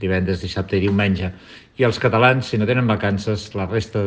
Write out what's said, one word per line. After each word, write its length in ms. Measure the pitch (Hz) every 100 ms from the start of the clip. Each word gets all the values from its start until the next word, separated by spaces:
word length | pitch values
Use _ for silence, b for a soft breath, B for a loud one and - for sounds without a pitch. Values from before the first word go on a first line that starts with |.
divendres, 400 | 95 92 92 90
dissabte 380 | 95 101 92 98
i 20 |
diumenge, 480 | 101 101 101 90 92 B B B B -
i 60 | 120
els 140 | -
catalans, 460 | 123 110 123 131 -
si 100 | 110
no 80 | 107
tenen 220 | 127 120
vacances, 640 | 101 101 98 110 101 -
la 140 | 101 92
resta 320 | 113 - 107